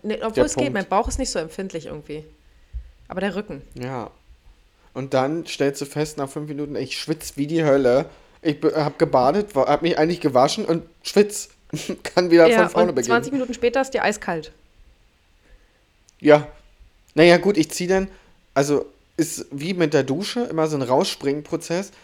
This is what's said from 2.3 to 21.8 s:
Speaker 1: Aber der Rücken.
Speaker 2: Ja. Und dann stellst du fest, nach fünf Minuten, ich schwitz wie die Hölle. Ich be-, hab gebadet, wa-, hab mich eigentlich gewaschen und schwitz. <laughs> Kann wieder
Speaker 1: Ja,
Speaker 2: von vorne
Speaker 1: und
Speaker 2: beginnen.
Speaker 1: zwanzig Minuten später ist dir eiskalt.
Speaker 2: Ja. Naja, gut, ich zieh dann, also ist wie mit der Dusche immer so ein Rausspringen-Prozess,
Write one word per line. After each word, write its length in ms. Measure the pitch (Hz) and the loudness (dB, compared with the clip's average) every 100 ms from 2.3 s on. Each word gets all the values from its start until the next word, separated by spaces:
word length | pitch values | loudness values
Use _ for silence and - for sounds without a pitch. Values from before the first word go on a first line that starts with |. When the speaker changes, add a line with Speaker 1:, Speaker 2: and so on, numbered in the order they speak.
| _ _ _ _ - - - - | _ _ _ _ -16 -16 -20 -14
Speaker 1:
Aber 140 | 185 | -6
der 160 | 196 185 | -6 -6
Rücken. 260 | 214 143 - | -8 -12 -16
Speaker 2:
Ja. 360 | - 123 131 104 - _ - - - _ _ _ | -12 -8 -8 -10 -14 _ -20 -20 -20 _ _ _
Und 200 | - 135 | -12 -4
dann 320 | 135 131 160 160 | -2 0 -4 -8
stellst 340 | - 143 139 | -4 -2 -2
du 60 | 139 | -8
fest, 320 | 147 151 151 | -6 -6 -6
nach 100 | 135 | -8
fünf 200 | 156 151 | -8 -10
Minuten, 260 | 143 147 | -8 -8
ich 240 | 131 135 - | -8 -8 -8
schwitz 360 | - 151 - - | -8 -8 -8 -6
wie 100 | 143 | -4
die 160 | 165 | 0
Hölle. 420 | 156 139 127 127 156 - _ _ | 4 4 4 2 0 -8 _ _
Ich 180 | 165 147 | -4 0
be-, 120 | 160 | 0
hab 240 | 156 147 143 | 0 -2 0
gebadet, 560 | 160 135 127 165 104 | 2 4 4 2 0
wa-, 120 | 139 131 | 0 2
hab 140 | 147 | 2
mich 140 | 165 175 | 0 0
eigentlich 220 | 156 175 | 0 0
gewaschen 440 | 151 123 139 - | 0 4 2 2
und 180 | 208 165 - _ | -4 -4 -6 _
schwitz. 460 | - - 208 - - _ _ | 0 2 2 0 -14 _ _
<laughs> 300 | 151 - - | -10 -8 -10
Kann 300 | - - 180 | -4 -2 4
wieder 160 | 170 165 | 8 8
Speaker 1:
Ja, 140 | 226 | 6
Speaker 2:
von 60 | - | 4
vorne 180 | - 175 | 2 0
Speaker 1:
und 60 | - | 0
Speaker 2:
beginnen. 160 | - | 0
Speaker 1:
zwanzig 180 | 233 233 | 0 0
Minuten 220 | 277 254 | -4 -4
später 260 | 240 240 247 | -2 0 0
ist 100 | 269 | -2
dir 100 | 240 | -2
eiskalt. 480 | - 208 - 170 156 - _ _ _ _ _ _ _ _ _ - _ _ _ _ _ _ | -2 -2 -6 -8 -8 -16 _ _ _ _ _ _ _ _ _ -20 _ _ _ _ _ _
Speaker 2:
Ja. 260 | 151 151 151 - _ _ - _ _ | 6 6 4 -12 _ _ -20 _ _
Naja, 220 | - 170 175 | 4 6 6
gut, 180 | 180 202 | 4 0
ich 140 | 160 | 0
zieh 160 | - 180 | -2 -2
dann, 220 | 190 196 - _ _ _ | 0 -2 -8 _ _ _
also 320 | - 143 143 - _ _ - | -2 0 0 -2 _ _ -4
ist 300 | 156 - - | -4 -6 -12
wie 240 | 139 151 | -8 -6
mit 200 | 180 160 | -2 0
der 80 | 147 | 0
Dusche 380 | 135 139 202 240 | 0 -4 -4 -6
immer 240 | 240 160 156 | -4 -2 -2
so 80 | 147 | -2
ein 60 | |
Rausspringen-Prozess, 1080 | 123 131 190 - 139 147 147 165 - 170 | 0 0 0 -4 -4 -4 -4 -8 -6 -6